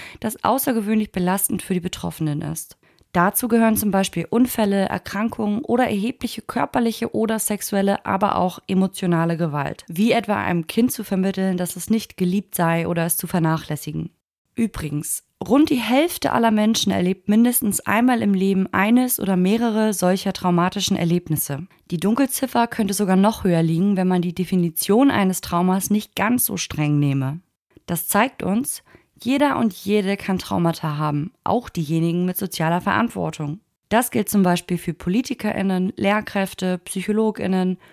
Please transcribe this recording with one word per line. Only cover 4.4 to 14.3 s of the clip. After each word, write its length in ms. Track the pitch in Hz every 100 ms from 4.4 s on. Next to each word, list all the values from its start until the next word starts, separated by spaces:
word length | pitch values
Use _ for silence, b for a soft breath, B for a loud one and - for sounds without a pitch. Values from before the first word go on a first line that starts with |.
| 247 - 208 196
Erkrankungen 800 | 190 - - 196 226 - 208 208
oder 240 | - 240 247
erhebliche 540 | 202 220 - 240 -
körperliche 720 | - 240 - 254 233 220 233
oder 280 | 214 220 220
sexuelle, 680 | - 208 - 202 196 196 -
aber 300 | 190 202 -
auch 240 | 180 - -
emotionale 680 | 190 190 - 185 170 165 165
Gewalt. 480 | 165 147 139 - -
Wie 240 | 165 220
etwa 240 | 226 202 202
einem 320 | 95 175 165
Kind 240 | - 254
zu 100 | -
vermitteln, 540 | 208 190 190 190 190 180
dass 180 | 180
es 160 | - -
nicht 260 | 220 - -
geliebt 380 | 180 196 -
sei 320 | - 170 165 165
oder 180 | 170
es 120 | 165 -
zu 100 | 175
vernachlässigen. 840 | 180 160 160 - 151 - 156 160 - _